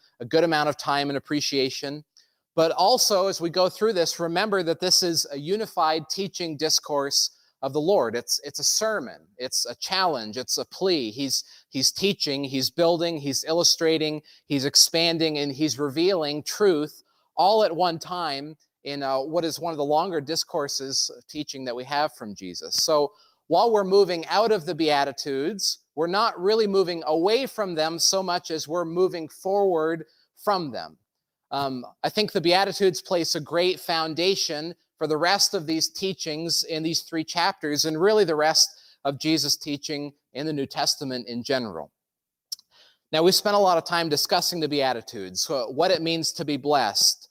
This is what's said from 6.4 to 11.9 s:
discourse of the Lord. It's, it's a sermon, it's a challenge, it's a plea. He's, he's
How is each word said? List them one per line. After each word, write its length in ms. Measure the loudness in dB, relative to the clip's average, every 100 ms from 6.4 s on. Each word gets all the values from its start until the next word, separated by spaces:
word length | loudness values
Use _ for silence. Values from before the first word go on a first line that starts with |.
| -8 -2
discourse 760 | 0 0 0 -2 0 0 -2 -4 _ _
of 100 | -4
the 80 | -2
Lord. 340 | 2 2 2 -2
It's, 240 | -4 -6
it's 160 | -6 -4
a 40 |
sermon, 600 | 0 0 0 -2 -6 -12 _ -12
it's 260 | -6 -4 -4
a 80 |
challenge, 640 | -8 -4 0 0 0 -4 -8
it's 220 | -6 -6
a 60 | -6
plea. 440 | -4 0 0 -2
He's, 340 | -4 -2 -2 -6 -14 _
he's 220 | -2 -2